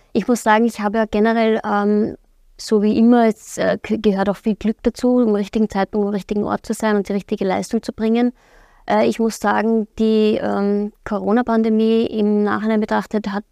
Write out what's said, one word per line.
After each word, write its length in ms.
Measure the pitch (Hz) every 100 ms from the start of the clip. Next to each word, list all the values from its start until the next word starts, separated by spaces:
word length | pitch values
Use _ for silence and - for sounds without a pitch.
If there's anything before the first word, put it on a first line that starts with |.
| _
Ich 140 | - -
muss 160 | 240
sagen, 220 | - 214
ich 160 | 233 -
habe 180 | 208 220
ja 60 | 220
generell, 520 | 208 220 226 220 220
ähm, 520 | 208 208 202 208 220 - _ _ _ -
so 260 | - 220
wie 160 | 208 214
immer, 280 | 226 240 226
es, 300 | 220 - -
äh, 200 | - 196
g-, 180 | - 220
gehört 300 | 220 190 196
auch 80 | 190
viel 200 | - 202
Glück 220 | 208 226
dazu, 380 | 240 - 247 247
im 160 | 233 202
richtigen 320 | 196 226 220
Zeitpunkt 400 | 196 196 214 202
am 60 |
richtigen 280 | 208 - 208
Ort 240 | 208 202 -
zu 60 |
sein 220 | 220 220 208
und 120 | 190
die 40 |
richtige 320 | 202 - 208
Leistung 380 | 196 185 190 226
zu 100 | -
bringen. 400 | 226 220 233 247 - _ - _ _ -
Äh, 200 | 214 233
ich 120 | 220
muss 220 | 226 -
sagen, 480 | 208 214 214 226 208 -
die, 420 | 220 220 214 226
ähm, 520 | 208 202 202 202 208 -
Corona-Pandemie 1000 | - 208 190 220 247 226 226 220 220 226 226
im 380 | 220 208 208
Nachhinein 360 | 208 208 214 220
betrachtet 480 | 214 214 190 220 208
hat 140 | 196 -